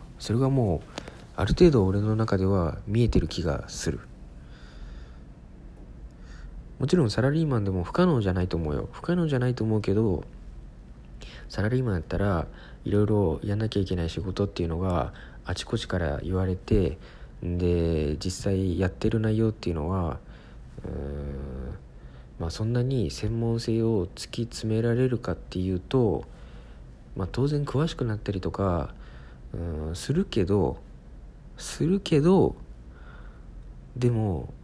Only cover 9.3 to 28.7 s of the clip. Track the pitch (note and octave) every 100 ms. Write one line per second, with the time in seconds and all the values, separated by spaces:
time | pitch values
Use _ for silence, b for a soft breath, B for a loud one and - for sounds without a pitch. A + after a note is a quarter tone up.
9.3 | C3 B2 A#2+ A2 G#2+ G2+ G2 A2+ F2 -
10.3 | - - - - - - - - - B
11.3 | B - - G#2 B2+ B2 F2+ - E2 G2+
12.3 | E2+ D2+ B B B - G2+ G#2 G#2+ F2+
13.3 | D#2 G#2 G2+ A2 G#2 F#2+ F#2 E2 D#2+ F#2+
14.3 | F2+ G2+ - E2+ E2 F#2 F2 - B B
15.3 | B - F2 - A2+ - F2+ D#2+ C#2+ E2
16.3 | F#2 F#2 F#2 - G#2+ E2+ - B B B
17.3 | - F2 F2 F2+ F2 E2 D#2+ D2+ D2+ F#2
18.3 | - G2+ F#2+ F#2+ E2+ F#2 - A2 A2+ A2
19.3 | A2 A2 G#2+ F2+ E2+ D2+ F#2+ E2+ - B
20.3 | B B B - - C#2+ C#2+ C#2+ C#2+ C#2+
21.3 | C#2 C#2 C2 C2 - - B B B B
22.3 | - E2 - A2 B2 B2 C3+ D#2+ - G#2+
23.3 | A#2 A#2 A#2 A#2 A2+ A2+ A2 - - -
24.3 | - A2+ - A2 A2 A#2 A#2 B2+ A#2 -
25.3 | E2+ - F#2 F#2 F2+ - C3+ A2+ D#2 -
26.3 | B B B B B - - - - F#2
27.3 | - C#3 D3 C#3+ B2+ D#3+ - B2 G#2 -
28.3 | F#2+ F2 - G2